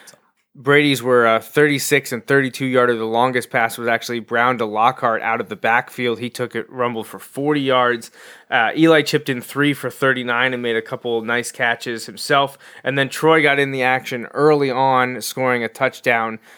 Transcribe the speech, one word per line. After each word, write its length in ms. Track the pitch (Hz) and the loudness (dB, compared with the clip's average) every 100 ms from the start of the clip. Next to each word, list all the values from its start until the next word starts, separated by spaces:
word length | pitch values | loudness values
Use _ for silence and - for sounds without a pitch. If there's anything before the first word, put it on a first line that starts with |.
| - - _ _ _ | -20 -20 _ _ _
Brady's 480 | 143 131 143 147 131 | -8 2 4 4 0
were, 240 | 120 123 117 | 2 4 4
uh, 140 | 113 | 2
thirty-six 720 | - - 147 139 - 143 - | 0 2 2 2 0 0 -2
and 160 | 120 - | -8 0
thirty-two 380 | 139 131 - 135 | 0 0 -4 -2
yarder. 280 | 127 123 117 | 2 2 2
The 80 | 113 | 0
longest 440 | 117 127 127 113 | 0 0 0 -2
pass 280 | 131 113 117 | -2 -2 -2
was 100 | 117 | -2
actually 320 | 117 - 120 | -2 -2 -8
Brown 380 | 107 117 120 123 | -4 0 2 0
to 80 | 113 | -2
Lockhart 560 | 107 120 127 123 110 | 2 2 2 -2 -2
out 180 | - 117 | -2 -4
of 80 | 104 | -6
the 80 | 104 | -4
backfield. 640 | 113 117 131 - 123 110 | 0 0 0 -4 -4 -4
He 100 | 120 | -6
took 260 | - 120 113 | -8 -8 -8
it, 120 | - | -10
rumbled 380 | 127 120 113 104 | -6 -4 -4 -10
for 120 | 95 | -14
forty 420 | - - 143 151 | -14 -6 -2 0
yards. 500 | 135 127 123 120 - - - - - | 2 2 2 0 -6 -20 -20 -20 -2
Uh, 220 | 127 110 - | 0 0 4
Eli 260 | 160 160 | 4 6
chipped 260 | 147 151 139 | 4 -2 -2
in 100 | 123 | -8
three 340 | 110 135 147 | -6 -2 -2
for 160 | 143 127 | -2 -6
thirty-nine 640 | - 135 127 123 120 127 | -2 0 0 0 0 0
and 80 | 123 | -2
made 140 | 120 113 | -2 -4
a 60 | |
couple 400 | 110 131 120 117 | -4 -8 -4 -4
nice 320 | 110 120 117 | -2 -4 -4
catches 520 | - 120 117 - 113 117 | -2 -2 -2 -6 -10 -10
himself. 520 | 104 - 143 139 - - - | -10 0 0 0 -4 -20 -12
And 140 | 127 139 | -4 -2
then 100 | 131 | -2
Troy 340 | - 156 160 | 0 4 4
got 180 | 147 139 | 4 2
in 120 | 139 | 0
the 120 | 135 | 0
action 420 | 127 127 - 127 110 | 0 0 -2 -8 -8
early 360 | 127 151 147 143 | 0 4 4 2
on, 520 | 127 135 127 127 123 | 0 2 4 2 -2
scoring 420 | 107 - 127 123 | -8 -4 -2 0
a 60 | 113 | -2
touchdown, 680 | - 131 - 131 117 113 110 _ | -2 -4 -2 -2 0 -2 -8 _